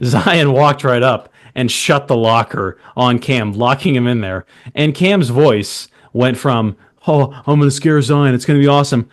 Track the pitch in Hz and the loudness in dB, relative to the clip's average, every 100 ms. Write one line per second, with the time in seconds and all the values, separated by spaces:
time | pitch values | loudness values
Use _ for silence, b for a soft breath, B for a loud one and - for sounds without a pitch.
0 | 131 113 185 170 147 131 147 143 139 123 | 0 0 0 2 2 2 2 2 0 0
1 | 123 113 - b b - 127 - - 143 | 2 0 -6 b b -6 -4 -4 0 -2
2 | 135 123 113 117 110 - 98 90 B - | 0 0 2 2 0 -4 -8 -8 B -2
3 | 123 120 120 131 107 101 120 139 - 135 | 0 0 -2 -4 -2 -2 0 0 0 0
4 | 120 120 101 92 - B B - 151 147 | 0 -2 -4 -8 -12 B B -4 -2 0
5 | 180 202 143 120 151 110 101 - - b | 0 2 0 2 2 2 -2 -10 -16 b
6 | b 113 127 120 143 120 110 104 b b | b -2 -2 0 -2 0 -2 -6 b b
7 | - 151 135 B - 147 143 135 165 151 | -2 0 0 B -2 2 2 0 0 0
8 | 123 143 143 123 - 147 143 143 143 131 | 2 2 2 0 0 2 4 2 2 -2
9 | 117 | -4